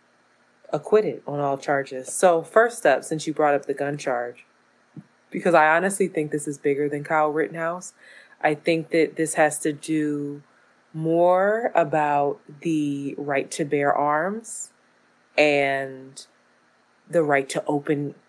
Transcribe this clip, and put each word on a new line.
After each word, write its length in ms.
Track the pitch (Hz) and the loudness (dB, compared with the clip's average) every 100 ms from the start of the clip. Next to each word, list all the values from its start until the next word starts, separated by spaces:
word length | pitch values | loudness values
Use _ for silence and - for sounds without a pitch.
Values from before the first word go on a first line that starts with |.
| _ _ _ _ _ _ - | _ _ _ _ _ _ -8
acquitted 500 | 151 - 214 196 120 - | -6 2 2 2 -4 -8
on 120 | 143 | -4
all 180 | 143 139 | -2 -2
charges. 540 | - 143 135 131 127 | 0 -2 -2 -10 -10
So 300 | - 185 165 | 2 4 4
first 440 | 160 220 233 233 156 | 4 4 4 2 2
up, 180 | 131 | 2
since 240 | - 160 156 | 0 -6 -6
you 60 | |
brought 200 | 151 151 | 0 2
up 140 | 143 139 | 2 -2
the 60 | 139 | -4
gun 220 | 143 147 | -4 -4
charge, 480 | 143 120 120 123 _ _ _ _ _ - - _ _ | -4 -4 -6 -12 _ _ _ _ _ -20 -20 _ _
because 240 | 180 185 | -4 2
I 220 | 165 156 165 | 6 6 4
honestly 320 | 190 196 185 | 2 0 -2
think 240 | 165 151 | 0 -4
this 160 | 151 151 | -4 -6
is 100 | 139 | -4
bigger 320 | 147 139 147 | -2 0 -2
than 140 | 147 | -4
Kyle 280 | 147 156 151 | -2 0 2
Rittenhouse, 600 | 151 - 165 165 180 - - - - - _ | 0 -4 -4 -6 -6 -12 -20 -20 -20 -20 _
I 140 | 156 147 | -2 0
think 340 | - 165 160 | 0 -2 0
that 260 | 165 151 - | 0 0 0
this 200 | 156 - | -4 2
has 220 | 151 147 | 2 2
to 120 | 160 | -4
do 720 | 147 - 156 151 147 143 143 - _ _ _ _ | -4 -4 -2 -2 -4 -6 -10 -16 _ _ _ _
more 800 | 156 160 165 175 185 202 220 240 | -6 0 2 4 4 2 0 0
about 640 | - 160 156 147 143 143 143 - 147 | 2 2 0 2 2 0 -4 -12 -10
the 540 | 165 156 147 139 139 - | -4 -2 -2 -4 -6 -8
right 320 | 143 139 135 | -4 -4 -4
to 140 | - 147 | -6 -2
bear 280 | 147 143 | 0 2
arms 800 | - 147 151 175 220 220 - - _ _ _ _ _ _ - | 2 2 2 0 -6 -10 -14 -14 _ _ _ _ _ _ 2
and 880 | 151 143 139 139 135 131 131 139 - _ _ _ _ _ _ _ _ | 2 4 0 -2 -4 -10 -16 -20 -20 _ _ _ _ _ _ _ _
the 140 | 170 | 0
right 240 | 151 139 135 | 2 2 0
to 140 | 156 - | -4 -2
open 480 | 147 143 147 143 - | -4 -2 -4 -4 -10